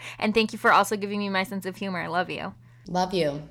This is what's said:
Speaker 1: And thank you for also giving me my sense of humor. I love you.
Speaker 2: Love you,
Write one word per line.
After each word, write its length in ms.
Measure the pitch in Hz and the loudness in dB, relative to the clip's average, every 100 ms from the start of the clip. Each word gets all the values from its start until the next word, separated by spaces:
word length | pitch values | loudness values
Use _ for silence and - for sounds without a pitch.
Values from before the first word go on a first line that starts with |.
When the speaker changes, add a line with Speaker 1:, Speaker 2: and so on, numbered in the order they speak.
| - - | -10 -4
Speaker 1:
And 140 | 214 | 0
thank 180 | 208 208 | 2 2
you 80 | 220 | 2
for 140 | 233 | 6
also 240 | 180 196 214 | 6 6 0
giving 220 | 202 208 | -2 -4
me 100 | 202 | -2
my 140 | 190 | -2
sense 220 | 190 196 185 | -2 -4 -6
of 120 | 185 | -6
humor. 240 | 196 180 | -6 -4
I 60 | 165 | -2
love 220 | 170 175 | -2 -2
you. 240 | 151 165 - - - - | -4 -8 -12 -20 -20 -6
Speaker 2:
Love 260 | 175 185 | -2 0
you, 300 | 190 151 143 151 | 2 0 0 -8